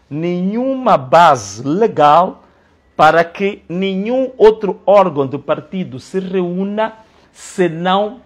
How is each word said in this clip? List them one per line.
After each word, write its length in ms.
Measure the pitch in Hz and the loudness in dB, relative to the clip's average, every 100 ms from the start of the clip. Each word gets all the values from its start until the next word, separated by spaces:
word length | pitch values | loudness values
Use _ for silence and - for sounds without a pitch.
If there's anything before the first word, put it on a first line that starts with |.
| _ | _
nenhuma 880 | 143 170 180 185 226 262 262 247 165 | -8 -4 -4 -4 -4 -4 -2 0 0
base 680 | 131 165 170 131 98 104 135 | 2 4 4 4 -2 -10 -4
legal 760 | 175 220 151 147 156 190 - _ _ _ _ _ | 0 0 2 4 4 2 -4 _ _ _ _ _
para 300 | - 156 160 | 2 4 4
que 380 | 165 - 196 202 _ | 0 -4 -6 -6 _
nenhum 640 | 175 196 190 214 254 254 254 | -6 -4 -4 -4 -2 -4 2
outro 440 | 214 214 190 - - | 2 4 -4 -4 2
órgão 400 | 202 185 143 135 | 4 4 0 -4
do 120 | 143 | -4
partido 600 | 127 151 - 190 147 123 | -4 -6 -6 -10 -10 -12
se 220 | - 190 | -8 -8
reúna, 760 | 185 190 175 180 196 208 220 - _ _ _ | -4 -4 -4 -4 -6 -4 -6 -6 _ _ _
senão 880 | _ - - 175 160 180 196 208 254 | _ -14 -2 -2 -2 -2 0 -2 -6